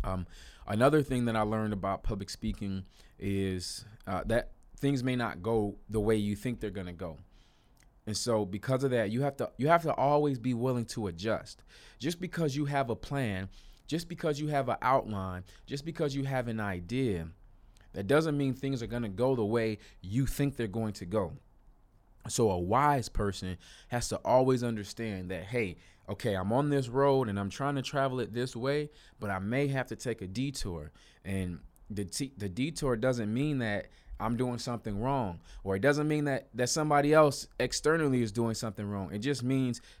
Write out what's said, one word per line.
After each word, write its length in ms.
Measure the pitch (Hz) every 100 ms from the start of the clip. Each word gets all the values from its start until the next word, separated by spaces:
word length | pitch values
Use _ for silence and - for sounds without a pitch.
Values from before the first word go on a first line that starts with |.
Um, 240 | 98 92 87 - - - -
another 340 | 107 135 151
thing 220 | 135 127
that 140 | 120 110
I 40 |
learned 300 | 107 110 107
about 320 | 101 98 98
public 260 | - 101 98
speaking 540 | - 110 - 101 95 95 - - -
is, 680 | 98 98 95 92 90 - - 107 -
uh, 160 | 92 107
that 260 | 117 - - - -
things 280 | 139 139 127
may 100 | 123
not 260 | 117 85
go 360 | 104 113 101 98 -
the 120 | 107
way 160 | 104 110
you 180 | 104 101
think 240 | 127 117
they're 100 | 107
gonna 220 | 98 90
go. 260 | 87 90 76 - - - _ _ _ - _ -
And 100 | 104
so 300 | 123 110 98
because 400 | 101 127 131 135
of 60 |
that, 200 | 123 104
you 120 | 117
have 120 | 143 -
to, 160 | 117 -
you 100 | 135
have 160 | 170
to 100 | 160
always 460 | - 135 147 147 127
be 140 | 123
willing 320 | 117 131 123 113
to 220 | - 101
adjust. 540 | 85 107 98 - - - - - -
Just 220 | 139 170
because 340 | 180 - 156 135
you 80 |
have 260 | 143 143 123
a 60 | 107
plan, 540 | - 139 120 95 95 - - - -
just 220 | 160 170
because 320 | 170 165 143
you 80 | 151
have 220 | 147 123
an 80 | -
outline, 640 | 127 135 - 101 95 90 95 - -
just 180 | 139
because 320 | 160 151 151 135
you 80 |
have 240 | 135 131 120
an 140 | 110
idea, 640 | 101 90 85 123 131 87 82 - - - - - -
that 160 | - 101
doesn't 300 | 147 160 147
mean 160 | 139
things 280 | 123 135 131
are 60 | 110
gonna 220 | 120 113
go 260 | 95 127 127
the 80 |
way 340 | 104 117 110 107 - -
you 260 | 92 113 127
think 300 | - 143 135
they're 120 | 113
going 260 | 107 110
to 120 | 101 87
go. 280 | 104 85 71 - - - - _ _ _ - -
So 200 | - 110
a 80 | 92
wise 520 | 90 117 147 139 113
person 480 | - 101 95 92 90 - - -
has 180 | 120 -
to 80 | -
always 400 | - 127 131 127
understand 680 | 120 110 98 - 113 95 90
that, 120 | 90
"Hey, 320 | 95 120 98 - - - -
okay, 280 | 101 120 95
I'm 180 | 95
on 160 | 123 147
this 180 | 143 123
road 400 | 127 139 135 120
and 100 | 101
I'm 120 | 98
trying 260 | - 143 143
to 60 |
travel 400 | - 143 135 127
it 100 | 107
this 240 | 117 127 117
way, 340 | 131 147 147 - - -
but 120 | 107
I 80 | 95
may 280 | 98 127 143
have 200 | 135 123
to 100 | 110
take 240 | 123 113
a 60 | 92
detour." 680 | 98 139 135 101 82 76 - - - 82
And 340 | 98 90 87 - - -
the 160 | 101 95
t-, 260 | - 135 -
the 100 | 101
detour 480 | 90 147 - 139 117
doesn't 380 | 127 120 104
mean 240 | 117 151 139
that 300 | 113 101 - - - -
I'm 160 | 107 120
doing 220 | 127 120
something 420 | 120 117 117 104
wrong, 420 | 123 139 104 - - -
or 120 | 98 98
it 60 |
doesn't 260 | 135 147 151
mean 180 | 151 147
that, 220 | 131 - 110
that 140 | 123
somebody 440 | 165 151 143 143
else 340 | 156 147 131 - -
externally 640 | 123 - 147 165 147 127
is 80 | 113
doing 240 | 104 113 110
something 280 | 113 95
wrong. 300 | 101 101 90
It 60 | 104
just 240 | 127 135
means 360 | 123 135 127 120 - -